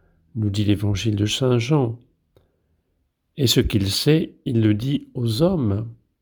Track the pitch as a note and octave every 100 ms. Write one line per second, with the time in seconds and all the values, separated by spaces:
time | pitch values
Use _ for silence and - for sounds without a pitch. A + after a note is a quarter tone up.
0 | _ _ _ A#2 G#2 G2 G#2 G2 G#2 F#2+
1 | A2+ G2+ G#2 - C3 B2 A2+ D3+ A#2+ A2+
2 | _ _ _ _ _ _ _ _ _ _
3 | _ _ _ - B2 C#3 - G#2+ G2 -
4 | D3 D#3+ - - - A#2 G#2+ G#2+ C3 C#3+
5 | - - A#2 A2 E3+ F#3 A2 G2 A2+ -
6 | _ _